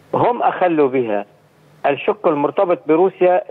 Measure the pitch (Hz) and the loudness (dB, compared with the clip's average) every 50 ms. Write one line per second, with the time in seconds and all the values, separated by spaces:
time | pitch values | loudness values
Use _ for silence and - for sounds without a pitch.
0 | _ _ - 131 151 220 240 226 - - - - 185 180 165 151 143 131 123 135 | _ _ -2 0 0 0 0 0 -2 -2 0 0 0 0 2 2 2 2 0 -2
1 | 120 113 104 101 98 - _ _ _ _ _ _ _ _ _ _ - 139 143 135 | -2 -2 -4 -4 -6 -8 _ _ _ _ _ _ _ _ _ _ -4 -4 -4 -2
2 | - 214 208 - - 180 151 143 143 151 - - 196 175 175 170 - 147 156 165 | -4 -4 -4 -2 -2 -2 0 0 -2 -2 -2 -2 0 0 -2 -2 0 0 2 2
3 | 185 190 180 - 185 180 180 180 - - | 2 0 0 2 2 2 2 2 0 -2